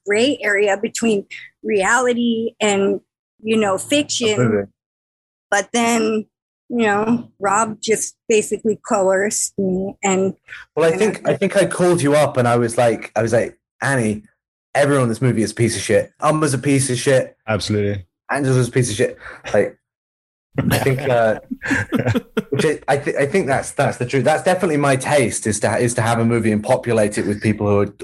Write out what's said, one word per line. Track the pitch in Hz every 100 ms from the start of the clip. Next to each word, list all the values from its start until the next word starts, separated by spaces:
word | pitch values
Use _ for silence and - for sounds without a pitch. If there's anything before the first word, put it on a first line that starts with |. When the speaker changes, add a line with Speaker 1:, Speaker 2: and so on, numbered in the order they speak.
| 202
Speaker 1:
gray | 208 262 269
area | 208 202 202 196
between | 220 - 233 208 - - - _
reality | 220 208 190 240 247 240 240 226 226 -
and, | 208 196 196 190 _ _ _ _
you | 214 220
know, | 202 185
fiction." | - 294 294 - 226
Speaker 2:
Absolutely. | 208 120 104 98 _ _ _ _ _ _ _ -
Speaker 1:
But | 202 196
then, | 240 233 233 220 220 208 _ _ _ -
you | 240 220
know, | 202 220 240 - -
Rob | 196 202 220 214
just | - 202 - _ -
basically | 214 208 208 220 208 -
coerced | 214 190 190 208 - - -
me, | 190 185 196 -
and | 196 190 190 - - - - 151
Speaker 2:
Well, | 165
I |
Speaker 1:
and | 185
Speaker 2:
think, | 214 - -
Speaker 1:
I |
Speaker 2:
I | 139
think | 196 196
I | 170
called | - 180 165
you | 143 147
up | 139 131
and | 120
I | 120
was | 117 123
like, | 120 107 - 107
I |
was | 113
like, | 113 98 - _ -
"Annie, | 123 135 110 104 - _ _ _ _ 131
everyone | 143 143
in | 123
this | 110
movie | 131 107
is | 107
a | -
piece | 113 98
of |
shit. | - 101 101 -
Umma's | 147 156 151
a | 127
piece | 143 139 135
of | 123
shit. | 143 131 - _ -
Speaker 3:
Absolutely. | 104 - 104 101 101 - _ -
Speaker 2:
Angela's | 131 135 131 123
a |
piece | 131 120
of | 101
shit." | - - - - -
Like, | 131 - - _ _ _ _ _ _ _ - -
I | 113
think, | 131 131
uh, | 143 120 113 107 - -
Speaker 3:
<laughs> | - - - 302 123 233 - - -
Speaker 2:
which | 139 156
I, | - -
I, | 139
th-, | 165 -
I | 139
think | 196 139
that's, | 135 -
that's | - 127 -
the | 123
truth. | 135
That's | 120 156
definitely | 185 180 185 147
my | 143 131
taste, | - 147 110 - 110
is | 101
to, | 110 110
is | 120 120
to |
have | 113 113
a | 113
movie | 117 110
and | 104
populate | 107 131 120 110 104 110
it | -
with | 101
people | 110 104 104
who | 101
are | 101 -